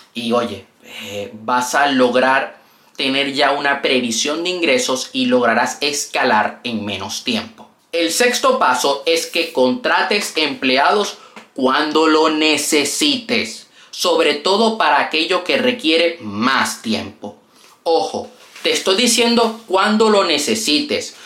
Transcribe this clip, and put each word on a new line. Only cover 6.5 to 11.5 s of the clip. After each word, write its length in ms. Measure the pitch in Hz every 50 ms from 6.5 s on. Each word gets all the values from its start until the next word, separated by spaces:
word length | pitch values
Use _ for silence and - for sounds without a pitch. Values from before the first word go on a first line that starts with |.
| - - -
en 200 | 120 113 101 101
menos 380 | 104 98 95 98 101 - -
tiempo. 460 | - 131 113 104 - - - - - - _ _ _ -
El 200 | - 170 165 160
sexto 460 | - - 247 247 240 - - 269 - -
paso 440 | 165 131 123 - - 139 139 - -
es 220 | 165 165 165 -
que 260 | - - 170 160 -
contrates 800 | - 131 127 127 123 123 - 156 165 185 196 - 208 202 - - -
empleados 800 | 160 156 143 131 - 139 131 127 131 151 180 202 208 202 - - - - - - - - _